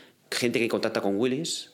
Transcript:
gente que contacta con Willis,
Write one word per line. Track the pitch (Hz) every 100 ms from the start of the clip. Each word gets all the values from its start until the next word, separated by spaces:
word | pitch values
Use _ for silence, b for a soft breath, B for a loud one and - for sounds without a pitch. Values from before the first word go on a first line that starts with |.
| B B _
gente | - 123 123
que | 113
contacta | 107 113 113
con | 101 98
Willis, | 127 131 170 - -